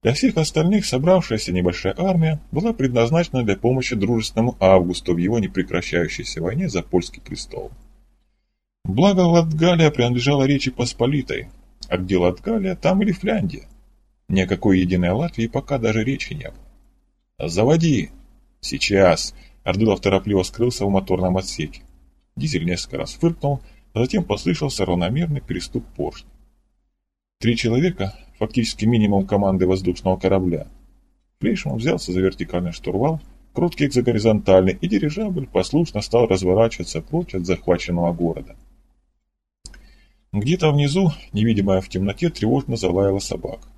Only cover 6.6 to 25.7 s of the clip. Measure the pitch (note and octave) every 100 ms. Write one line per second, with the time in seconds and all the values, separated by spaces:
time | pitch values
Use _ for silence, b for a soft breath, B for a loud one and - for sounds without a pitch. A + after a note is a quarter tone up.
6.6 | F#3 G2 D#2+ F2+ E2+ - - - - -
7.6 | - - - _ _ _ _ _ _ _
8.6 | _ _ - G2 E3+ F#3+ F3 E3+ E3 D#3
9.6 | E3 E3+ D#3 D3 A#2+ B2 B2+ C#3+ C3+ C#3
10.6 | C3 - A#2 - A#2+ D3 - A#1 - -
11.6 | _ _ - F#2 F#2 F#2 F2+ F2+ - A3+
12.6 | F#3+ F3+ - F#3+ G3+ F3+ G3+ A3 - -
13.6 | - - _ _ _ _ _ F#2+ F#2 G2
14.6 | G#2 F#2 F2+ F2+ F2 G2+ E3 - A2+ -
15.6 | - C#3 A2+ A2 G#2+ C3+ - D3+ - -
16.6 | - _ _ _ _ _ _ _ D#2+ E2
17.6 | A2+ E3 D#3+ B2+ D2+ - - _ _ _
18.6 | - - - G2 F#2+ D#2 - b b b
19.6 | - F#2+ A2 G2 G2+ F#2+ G2+ G2 F#2 -
20.6 | A#2+ B2 G2+ G2 F#2+ F2+ F#2 F#2 F#2+ -
21.6 | D2+ - - _ _ _ _ - D#3 -
22.6 | E2 F2 - - - - E3 E3 C#3+ C#3
23.6 | b b b - B2+ G#3+ E3+ G#3 F3 E3
24.6 | D3 - F#2 F2 F2 C3 E3+ C#3+ - F2
25.6 | -